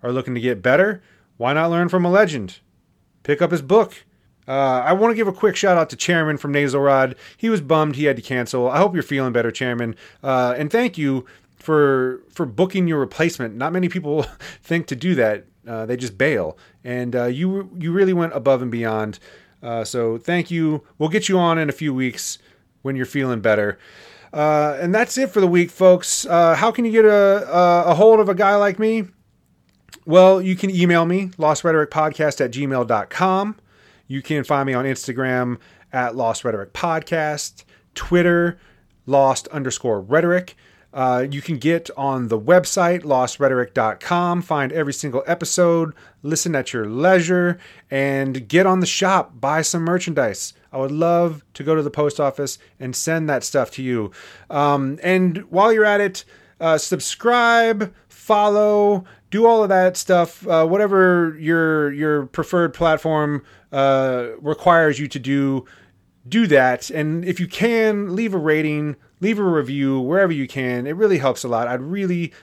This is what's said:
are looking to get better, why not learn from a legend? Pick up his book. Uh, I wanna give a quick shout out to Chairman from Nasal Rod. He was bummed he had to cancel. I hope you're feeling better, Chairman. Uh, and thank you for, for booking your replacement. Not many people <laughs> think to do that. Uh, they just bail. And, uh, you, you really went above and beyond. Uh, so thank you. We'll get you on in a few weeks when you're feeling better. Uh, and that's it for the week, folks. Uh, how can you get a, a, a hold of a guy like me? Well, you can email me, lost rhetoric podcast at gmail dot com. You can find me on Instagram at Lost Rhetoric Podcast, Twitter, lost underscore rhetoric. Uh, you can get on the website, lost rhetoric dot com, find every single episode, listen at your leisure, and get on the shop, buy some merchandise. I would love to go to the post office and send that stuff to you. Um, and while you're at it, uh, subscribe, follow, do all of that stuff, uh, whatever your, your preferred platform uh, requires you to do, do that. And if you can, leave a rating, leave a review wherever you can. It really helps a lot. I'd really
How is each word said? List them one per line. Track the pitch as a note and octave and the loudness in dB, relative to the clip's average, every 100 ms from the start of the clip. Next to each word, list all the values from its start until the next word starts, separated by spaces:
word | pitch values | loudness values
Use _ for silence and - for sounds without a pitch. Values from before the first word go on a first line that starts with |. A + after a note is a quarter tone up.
are | B2 | -6
looking | B2+ B2+ | -6 -6
to | A#2+ | -6
get | B2 A2 | -4 -2
better, | B2 C#3+ G3+ F3+ _ _ _ _ | 2 2 2 -2 _ _ _ _
why | A#2+ | -2
not | D3 E3 | 0 0
learn | E3+ F3 | 0 0
from | F#3 | 0
a | F3 | 2
legend? | F#3+ G3+ D3 F#2+ - _ _ _ _ _ _ | 2 2 0 -10 -14 _ _ _ _ _ _
Pick | - D3 | -4 -2
up | E3+ | 0
his | C#3 | -2
book. | C3+ G#3 G3+ - _ _ _ _ - | 2 2 2 -4 _ _ _ _ -6
Uh, | C3+ C3+ B2+ | -2 0 0
I | B2+ | 0
wanna | F#3 A3+ | 2 2
give | A3 G3+ | 0 -2
a | |
quick | - G#3+ - | 0 -2 2
shout | G3 F3 | 2 2
out | D#3 | 0
to | - | -4
Chairman | - E3+ D#3 D3 | -2 0 0 -4
from | C#3+ | -2
Nasal | C#3+ C#3+ C#3 | 0 0 2
Rod. | C#3 C3+ C3 B2+ - _ | 2 2 2 -4 -18 _
He | A3+ | -2
was | G#3+ | -2
bummed | C#3 D#3+ D#3 C3+ | 0 0 0 0
he | |
had | D3 A#2+ | -2 -2
to | |
cancel. | - B2+ A#2+ C3 B2 | -4 -6 -4 -2 -2
I | C#3+ | 2
hope | G3+ | 0
you're | F3 | 0
feeling | B2 C#3 C3 | -4 -4 -2
better, | A#2+ A2+ | -2 -2
Chairman. | A2+ B2+ A#2+ A#2 A2+ - _ | -4 -6 -4 -6 -10 -18 _
Uh, | C3+ C3 B2 B2 | -2 0 0 -2
and | D3+ | -2
thank | A3+ B3 - | 0 -2 -2
you | C#3+ C3+ - - _ _ | -4 -4 -6 -20 _ _
for, | - D#3 C#3+ C3+ B2+ B2+ - | -2 2 4 2 -2 -6 -14
for | - D3 | -8 -8
booking | G#2 F#3 F#3+ F3 | -2 -2 0 -2
your | D#3 | -2
replacement. | C3 - E3 D#3+ A#2+ G#2+ | -4 -2 -4 -2 -8 -6
Not | C#3+ | -4
many | F#3 F3+ | -2 -2
people | F3+ D3 D3+ | -4 -4 -4
<laughs> | B2+ - - - | -4 -10 -20 -20
think | - E3 D#3 | -6 -4 -4
to | B2+ | -6
do | E3+ | -2
that. | D#3 A2 G#2 - _ A2+ | 0 0 -2 -8 _ -14
Uh, | A2+ A2 | -10 -6
they | B2+ | -6
just | A#2+ F#2+ | -6 -2
bail. | C#3+ B2 D#2+ - _ _ | 0 0 -4 -8 _ _
And, | B2 B2 B2 B2 | -10 -8 -4 -2
uh, | |
you, | A#2+ B2+ F3+ G3 F#3+ F3+ | -2 -2 -4 -4 -8 -8
you | E3 | -4
really | F3 F#3+ | 0 2
went | F3 E3 | 2 -2
above | C#3 B2+ C3 | -2 0 0
and | B2 | -2
beyond. | A#2 A2+ A2 G#2+ G#2+ - - _ _ | -4 -4 -4 -6 -10 -18 -20 _ _
Uh, | A#2+ A#2 | -10 -8
so | A2 B2 A#2 A#2 | -6 -4 -4 -4
thank | C#3 F3 E3 | -4 -4 -2
you. | E3+ D#3 D3+ - _ | -2 -2 -2 -8 _
We'll | D#3 | -2
get | G#3 - | -2 0
you | F#3 | 2
on | E3+ E3 | 2 0
in | D3+ | -2
a | |
few | C#3 D3+ | -4 -4
weeks | C3 B2+ A#2+ - - _ _ _ _ | -2 -4 -6 -12 -12 _ _ _ _
when | C3+ C3+ | -8 -6
you're | B2+ | -6
feeling | C#3+ C3 A#2 | -4 -2 -2
better. | G#2+ G#2+ G#2 - - - - - - | 2 2 0 -4 -14 -20 -20 -20 -12
Uh, | D3 D3+ D3+ D3 C#3 | -2 0 2 0 -2
and | F3 | -2
that's | G#3+ A#3 B3+ | 0 0 -2
it | C4+ | -2
for | G#3+ | 2
the | F#3 | 4
week, | F3 F3 | 4 2
folks. | - F#3 F3+ - - - | 4 6 6 2 -6 0
Uh, | E3+ E3 | 4 4
how | D3+ A3 | 4 2
can | A3+ | 0
you | A#3 | 2
get | A3 G#3+ | 6 6
a, | G#3 G3 G3+ D#3+ | 6 6 4 2
a, | E3+ F3+ F3 F3 | 2 4 4 4
a | |
hold | D#3+ A3 A3 | 6 8 8
of | G3+ | 4
a | |
guy | F3+ G3+ G3+ | 2 2 4
like | G3+ F#3+ | 2 0
me? | A3 A3+ F3+ _ _ _ _ _ _ _ _ - | -2 -2 -4 _ _ _ _ _ _ _ _ -18
Well, | - F3 F#3 F#3+ | 2 6 8 6
you | F#3+ F#3 | 2 -2
can | G3 | -2
email | F#3 F3 E3+ E3+ | 2 2 4 2
me, | F#3 F#3+ - | -2 -4 -2
lost | D#3 D3+ | 0 0
rhetoric | E3+ D#3+ D3 | 0 0 0
podcast | D#3 D3+ C#3+ D3+ - | -2 -2 0 -4 -2
at | B2+ | -4
gmail | A#2+ C#3+ C3 A#2 | -4 -4 -2 0
dot | A2 G2 | -2 -2
com. | - F#3+ F#3+ G#3 G#3+ _ _ _ _ _ | -2 0 0 -2 -8 _ _ _ _ _
You | C3+ | -12
can | - D3+ | -6 -6
find | B2+ C#3+ C3+ | -2 -2 0
me | |
on | B2+ | -2
Instagram | C3+ B2+ - A#2+ C3 B2+ B2 A#2+ - _ _ | -2 -6 -6 -6 -2 -2 -2 -6 -12 _ _
at | C3 B2 | -6 -4
Lost | B2 A#2 A2 | -2 -4 -2
Rhetoric | B2+ G#2+ G2+ | -4 -6 -8
Podcast, | - F3 D#3+ - E3 D3+ D3 - - _ _ _ | -6 -4 -4 -4 -4 -4 -6 -10 -16 _ _ _
Twitter, | - - F3 F3 E3+ E3+ F3 _ _ _ _ - | -14 0 2 4 2 0 -4 _ _ _ _ 0
lost | C#3 C3+ B2+ - | 2 4 2 -6
underscore | D3+ B2+ - B2+ G#2 | -8 -6 -6 -4 -4
rhetoric. | G2 D3 F3 F3+ F3+ - _ _ _ | 0 0 2 0 -2 -16 _ _ _
Uh, | C#3 C3 B2+ C#3 | -4 -2 0 -2
you | C#3+ | -6
can | D3+ D3 | -8 -4
get | C#3+ E3+ E3 - | 0 -2 -4 -6
on | C#3 C3 A#2+ | -4 -2 -2
the | A2+ | -2
website, | A2 F3+ F3 - F3 F3+ | 4 4 4 0 0 0
lost | D3+ C3 B2+ - | 0 0 0 0
rhetoric | C#3 C3 B2 | 0 2 -2
dot | - A2 G2+ | -2 -2 -4
com, | - F3 F3 F3 | -4 -2 0 -2
find | F3 D3+ C3+ | -2 -4 -2
every | D#3+ C#3+ | -4 -6
single | C3+ D3+ B2 C#3+ | -6 -6 -6 -4
episode, | E3+ D#3+ - F3 E3+ E3 - - _ | -4 -2 0 2 2 -2 -8 -20 _
listen | C#3+ D#3 F3 | -6 -4 -2
at | D3 B2 | -4 -4
your | A#2+ G#2+ | -6 -6
leisure, | A#2 F3 F#3 E3 F3+ F3 F3 - - _ | 0 2 2 2 0 0 -2 -10 -20 _
and | C3+ C#3 C#3 C3+ C3 G#2+ | -2 -2 -2 -4 -6 0
get | D#3+ F#3+ | 2 4
on | F#3 | 2
the | F3 | 0
shop, | - F#3+ F#3+ - B2+ | -2 0 0 -2 -6
buy | C3+ D#3 | -2 -2
some | D#3 E3+ | -2 -4
merchandise. | E3 F3+ F3 C#3+ A#2 G2 - - _ | -2 -2 -2 -2 -2 -4 -12 -16 _
I | C3+ | -8
would | C3+ | -6
love | D3 E3+ E3+ F3 D3+ _ | -2 0 2 0 -4 _
to | - | -10
go | C#3+ | -2
to | D#3+ | 0
the | D3 | 0
post | D3 D3 C#3+ | -2 -2 0
office | C#3 C3+ C#3 - _ _ | -2 -2 -8 -10 _ _
and | B2+ | -10
send | B2 - E3 D#3 | -6 -4 -2 -2
that | C3 | -4
stuff | - C#3+ B2 | -2 -2 -2
to | - | -6
you. | C3 A#2+ G#2 - - - _ | -4 -4 -4 -10 -20 -20 _
Um, | D3 D3 C#3+ C3+ D3 | -2 0 2 -2 -4
and | F3 F#3 F#3 E3+ - | 0 2 2 -2 -4
while | F3 G#3+ | 2 4
you're | A3 | 4
at | G#3+ G3+ | 4 2
it, | G3+ F#3+ - _ _ _ | 0 -4 -16 _ _ _
uh, | E3 D#3 | 0 0
subscribe, | - F3 - - A#3 A#3+ A#3 A#3 A3+ G#3+ G3 - _ | 0 -4 -6 -4 0 4 4 4 4 0 -4 -10 _
follow, | _ - G#3 G#3 G#3 G#3 G#3 G#3 G3+ F#3 - _ | _ 0 2 4 4 2 4 2 0 -4 -20 _
do | G3+ A#3 | 2 4
all | A3+ | 4
of | G#3 | 4
that | F#3+ F#3 F3+ | 4 2 0
stuff, | - F3+ E3+ - F3+ | 0 2 2 -4 0
uh, | E3 D#3+ | 2 2
whatever | F#3+ G#3 G3 F#3 F3 E3 D#3 | 2 2 4 4 4 0 -2
your, | D#3 E3 D#3+ D#3 D3 | -2 0 2 0 -2
your | C#3+ D#3 D3 C3+ | -2 -2 -2 -2
preferred | - D#3 F3+ E3 | -6 -2 0 0
platform | - E3+ D#3 D#3+ D#3 D3+ D3 - _ _ | 0 0 0 0 -2 -2 -4 -8 _ _
uh, | C3+ C#3 C3+ C3+ B2+ A#2 A2+ | 0 2 2 0 -2 -6 -8
requires | D3 D3+ F3+ E3+ D#3+ C3+ | -8 0 4 4 4 0
you | D3 | -6
to | C#3+ | -8
do, | B2 C#3 C#3 C3+ - - _ _ _ _ B2 | -4 -2 0 -2 -6 -20 _ _ _ _ -4
do | G#3 G#3+ | 0 4
that. | C#3+ B2+ B2 - | 4 4 0 -6
And | D#3+ D3+ E3 | -6 -4 -4
if | F3+ F3+ | -6 -6
you | F3+ | -6
can, | - A3+ A3+ A3 G#3 G3+ | -2 -2 2 0 -2 -4
leave | F#3 A3+ | -4 -4
a | F#3+ | -2
rating, | D#3 D#3 D#3 D3+ D3+ C#3+ _ _ | 0 0 0 -4 -6 -10 _ _
leave | G3 G#3+ | -4 -2
a | |
review | G3 D#3+ B2+ C#3+ C3+ C3+ | 0 0 -2 -2 -2 -2
wherever | B2+ F3+ F#3+ | 0 2 2
you | D3+ C3 | 0 -6
can. | C#3 B2+ B2 C3 | -4 -4 -4 -6
It | E3+ | 0
really | G#3+ F3 | 0 2
helps | C3+ B2+ | 0 -2
a | B2 | -2
lot. | A2+ A#2+ | -2 -2
I'd | B2+ | -4
really | C#3 G3 F#3+ F3 E3+ - | -6 -6 -4 -4 -6 -10